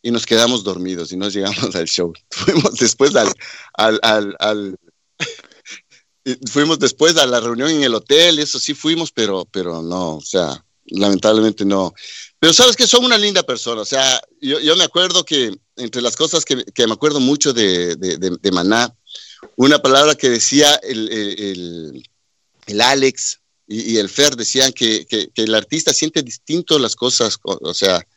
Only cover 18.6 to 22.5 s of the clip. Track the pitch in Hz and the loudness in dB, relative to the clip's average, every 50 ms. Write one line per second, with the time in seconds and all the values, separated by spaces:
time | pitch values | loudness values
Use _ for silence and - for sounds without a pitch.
18.6 | 87 95 110 117 120 117 117 _ _ _ - - - - - _ - - _ - | 2 2 2 2 2 0 _ _ _ _ -20 -20 -20 -20 -20 _ -20 -16 _ 2
19.6 | 127 139 147 143 147 135 131 139 147 151 151 - - 131 120 113 - - 139 143 | 4 4 4 4 4 4 6 6 6 4 2 2 0 0 2 2 0 2 4 4
20.6 | 147 147 147 - - 107 131 113 110 - 117 110 104 101 95 92 107 98 95 90 | 4 4 4 2 -2 -8 -6 -6 -6 -6 -4 -6 -6 -6 -8 -8 -8 -8 -8 -8
21.6 | 87 85 85 85 80 76 67 64 60 _ _ _ _ _ _ _ _ _ | -10 -12 -12 -12 -14 -14 -16 -18 -20 _ _ _ _ _ _ _ _ _